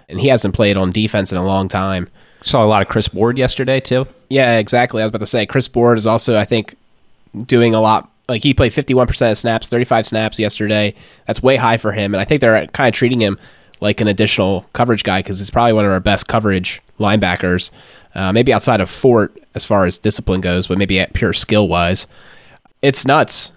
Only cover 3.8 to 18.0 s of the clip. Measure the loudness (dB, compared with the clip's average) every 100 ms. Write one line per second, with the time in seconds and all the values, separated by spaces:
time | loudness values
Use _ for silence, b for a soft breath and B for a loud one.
3.8 | 0 -2 -2 -10 -4 0 2 2 2 0
4.8 | 0 -2 -4 -4 -4 -4 -2 -2 -2 2
5.8 | 4 4 2 0 2 0 2 -2 -4 -14
6.8 | _ _ _ _ _ -14 0 2 4 4
7.8 | 2 2 -2 _ -8 -2 0 2 0 0
8.8 | 0 2 2 0 0 0 -2 -4 -2 -4
9.8 | 0 0 0 -2 -4 -4 -4 -4 -2 0
10.8 | -2 -6 b b b 0 2 4 2 0
11.8 | -2 -2 -2 -2 0 2 4 2 0 0
12.8 | 0 2 0 2 0 -2 b b b b
13.8 | -4 0 0 0 0 2 0 -2 -6 -4
14.8 | 0 0 0 -4 -4 -8 -4 0 2 2
15.8 | 2 0 0 -2 -2 -2 0 -2 -4 -10
16.8 | _ -4 0 2 0 -2 -2 -2 -4 B
17.8 | B B